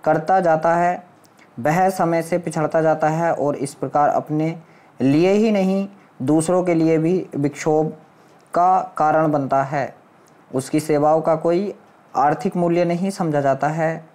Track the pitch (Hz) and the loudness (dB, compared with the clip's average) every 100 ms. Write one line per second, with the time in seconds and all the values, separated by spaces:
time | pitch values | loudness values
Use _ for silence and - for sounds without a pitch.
0 | - 156 160 190 175 160 170 170 175 180 | 0 0 2 2 2 2 2 2 0 -2
1 | - _ _ _ - - 131 170 185 190 | -10 _ _ _ -20 -4 -2 2 2 2
2 | 170 165 160 175 175 160 151 165 160 156 | 0 0 -2 -4 -4 -4 0 2 2 2
3 | 156 160 170 147 143 - 143 - 135 143 | 0 0 -2 0 -2 -4 -8 -6 -4 0
4 | 147 123 - 151 156 165 - - _ _ | 2 0 -2 -2 -2 -6 -16 -20 _ _
5 | 131 143 180 208 226 208 190 196 196 - | 2 4 4 4 2 2 0 -2 -4 -12
6 | - _ 135 156 160 180 175 165 165 160 | -20 _ 0 0 2 0 2 2 2 2
7 | 160 185 - - 143 143 165 156 160 - | 2 0 -2 -4 -4 -2 0 0 0 -6
8 | - _ _ - _ 165 180 185 - - | -20 _ _ -20 _ 0 2 2 -2 -2
9 | 156 156 156 147 135 135 139 147 131 - | 2 2 2 0 0 -2 0 -4 -6 -10
10 | _ _ _ _ _ 131 131 156 156 151 | _ _ _ _ _ -8 -4 -4 0 2
11 | 151 160 160 160 170 175 202 - - _ | 2 2 0 0 0 0 -2 -10 -20 _
12 | _ - 143 156 196 180 175 170 175 170 | _ 0 0 0 -4 -2 0 0 0 -2
13 | 196 196 170 147 139 135 147 160 160 160 | -4 -4 -2 0 0 0 -2 -2 -4 -4
14 | - | -14